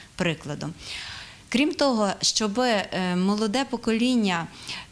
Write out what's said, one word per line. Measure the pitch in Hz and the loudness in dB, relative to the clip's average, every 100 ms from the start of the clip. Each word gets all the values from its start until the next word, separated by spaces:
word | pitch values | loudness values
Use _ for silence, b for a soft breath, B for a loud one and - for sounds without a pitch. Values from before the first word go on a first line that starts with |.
| B - | B -2
прикладом. | 175 151 151 147 143 - B B B B B B - | -2 -2 -6 -8 -8 -10 B B B B B B -2
Крім | 240 302 | 2 2
того, | - 277 226 196 - | 4 4 4 2 2
щоб, | - - 214 220 | 0 0 0 2
е, | 247 208 - 180 180 180 | 2 2 0 -2 0 2
молоде | 190 208 220 247 | 2 2 2 0
покоління, | 269 233 226 226 247 247 202 175 165 B B B B | -2 -2 0 2 2 4 2 0 -4 B B B B